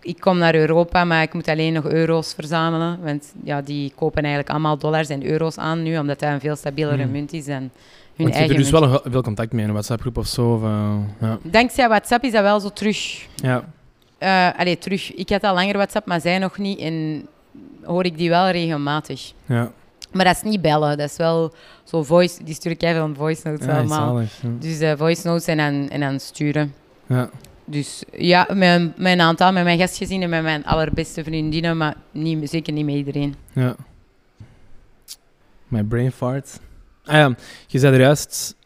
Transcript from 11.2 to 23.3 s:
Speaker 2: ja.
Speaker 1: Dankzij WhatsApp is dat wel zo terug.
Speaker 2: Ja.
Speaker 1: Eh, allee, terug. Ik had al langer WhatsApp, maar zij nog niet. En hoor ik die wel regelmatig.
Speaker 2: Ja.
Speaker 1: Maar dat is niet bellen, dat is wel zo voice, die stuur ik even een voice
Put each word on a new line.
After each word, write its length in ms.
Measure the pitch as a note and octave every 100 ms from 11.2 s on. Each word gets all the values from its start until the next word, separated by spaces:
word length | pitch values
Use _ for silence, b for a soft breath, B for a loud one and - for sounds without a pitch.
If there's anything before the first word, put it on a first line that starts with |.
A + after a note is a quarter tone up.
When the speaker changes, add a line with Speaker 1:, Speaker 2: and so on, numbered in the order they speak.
Speaker 2:
ja. 180 | A2 A2
Speaker 1:
Dankzij 460 | D#3+ A3 A#3+ - A#3+
WhatsApp 360 | G#3+ - A#3+
is 80 | B3+
dat 100 | G#3+
wel 180 | G3+ G#3
zo 80 | G3
terug. 580 | - G#3 G3 - - - -
Speaker 2:
Ja. 280 | C3 B2 - - _ _ _ -
Speaker 1:
Eh, 400 | F#3 F#3+ F3+ -
allee, 200 | F3+ E3
terug. 360 | - F#3 -
Ik 140 | - F#3+
had 140 | G3+
al 100 | G#3
langer 220 | F3+ G3 G3+
WhatsApp, 300 | G3 G#3+ G3+
maar 140 | E3+
zij 180 | E3+ F#3+
nog 200 | F#3+ -
niet. 200 | G3 G3
En 480 | D#3 D#3+ D#3 D3+ - _ _ - F#2 -
hoor 220 | D#3 F3
ik 140 | F3+ D#3
die 100 | E3+
wel 220 | E3+ F#3+
regelmatig. 840 | F3 E3 D3+ C#3+ D3+ - C3+ - - -
Speaker 2:
Ja. 260 | A#2+ A#2 - _ _ -
Speaker 1:
Maar 120 | F#3
dat 120 | F#3 E3+
is 60 |
niet 200 | G#3+ G#3
bellen, 360 | D#3 D3+ D3 D3
dat 120 | D3
is 60 | -
wel 380 | E3 E3 D#3+ B B B
zo 180 | B E3
voice, 420 | C#3 F3 F3 -
die 100 | D#3
stuur 180 | D#3 E3+
ik 100 | E3
even 180 | E3+ E3
een 120 | D#3
voice 340 | D3 D#3